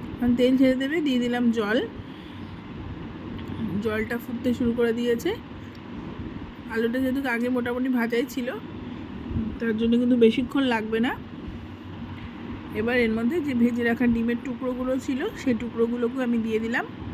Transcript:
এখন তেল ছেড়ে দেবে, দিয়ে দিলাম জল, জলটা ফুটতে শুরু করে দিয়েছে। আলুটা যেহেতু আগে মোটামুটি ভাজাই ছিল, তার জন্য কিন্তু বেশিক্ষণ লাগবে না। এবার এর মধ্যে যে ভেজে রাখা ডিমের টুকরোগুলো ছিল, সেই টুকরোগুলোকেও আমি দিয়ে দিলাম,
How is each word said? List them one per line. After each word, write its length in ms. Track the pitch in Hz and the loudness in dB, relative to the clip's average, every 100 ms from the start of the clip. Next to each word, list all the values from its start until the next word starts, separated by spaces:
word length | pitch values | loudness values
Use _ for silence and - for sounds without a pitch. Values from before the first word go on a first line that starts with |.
| - | -10
এখন 240 | - 240 240 | -2 2 6
তেল 220 | 254 262 | 6 8
ছেড়ে 160 | 262 | 6
দেবে, 260 | 254 269 330 | 6 2 0
দিয়ে 180 | 294 247 | 2 2
দিলাম 320 | 240 240 233 | 2 2 2
জল, 320 | 226 208 240 466 - - - - - - - - - - - - - - - - - 220 196 | 2 2 2 0 -6 -12 -14 -14 -14 -12 -14 -12 -12 -10 -10 -10 -10 -10 -10 -8 -6 -2 -2
জলটা 360 | 220 214 220 240 | 0 0 -2 -4
ফুটতে 360 | - 233 254 | -4 -2 0
শুরু 180 | 233 233 | 2 2
করে 200 | 233 233 | 2 2
দিয়েছে। 440 | 233 240 233 349 480 - - - - - - - - - - - - - | 2 2 2 0 -4 -8 -14 -14 -14 -12 -12 -10 -10 -10 -10 -12 -12 -6
আলুটা 280 | 226 233 254 | -2 0 2
যেহেতু 300 | 262 262 269 | 0 0 0
আগে 200 | 233 247 | 0 0
মোটামুটি 400 | 247 240 247 262 | 0 0 -2 0
ভাজাই 380 | 247 233 233 285 | 2 2 0 -2
ছিল, 220 | 262 247 415 - - - - - - - 226 220 - | -2 -4 -6 -8 -10 -10 -10 -10 -10 -4 -2 -2 -2
তার 180 | 226 220 | -2 2
জন্য 220 | 233 240 | 4 4
কিন্তু 180 | 247 247 | 6 8
বেশিক্ষণ 460 | 226 247 247 277 | 8 6 0 2
লাগবে 380 | 262 226 220 226 | 2 0 0 0
না। 160 | 247 453 - - - - - - - - - - - - - - - | 0 -2 -8 -12 -12 -12 -12 -14 -14 -12 -12 -12 -12 -12 -10 -10 -8
এবার 220 | 214 226 247 | -2 2 4
এর 140 | 226 | 4
মধ্যে 300 | 220 233 349 | 4 2 2
যে 140 | 285 | 2
ভেজে 300 | 240 240 240 | 4 4 4
রাখা 220 | 233 233 240 | 2 4 4
ডিমের 300 | 233 233 240 | 4 2 0
টুকরোগুলো 540 | 269 233 254 247 254 262 | -4 -4 -4 -2 -2 -2
ছিল, 240 | 285 262 415 - | 0 -2 -2 -2
সেই 180 | 269 | 0
টুকরোগুলোকেও 680 | 220 233 226 233 240 233 262 | 0 0 0 0 2 -2 0
আমি 160 | 247 233 | 0 0
দিয়ে 200 | 226 220 | 0 0
দিলাম, 260 | 226 262 440 - - | 0 -2 -4 -8 -10